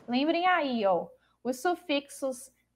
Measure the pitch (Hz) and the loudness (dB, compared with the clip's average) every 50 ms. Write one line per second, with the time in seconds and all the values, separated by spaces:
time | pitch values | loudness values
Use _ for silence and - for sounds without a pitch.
0 | - - 240 247 277 311 330 339 349 370 359 339 302 269 247 233 202 196 185 165 | -8 -4 -2 0 2 2 2 2 2 2 2 2 2 0 0 2 2 2 2 2
1 | - - - _ _ _ _ _ - 240 254 254 - 359 349 349 - - 285 285 | 0 -4 -12 _ _ _ _ _ -6 -6 -4 -2 0 0 0 -2 -2 -2 -2 -2
2 | 285 - - - 285 262 254 254 - - _ _ _ _ _ | -2 -6 -10 -8 -6 -6 -6 -8 -12 -20 _ _ _ _ _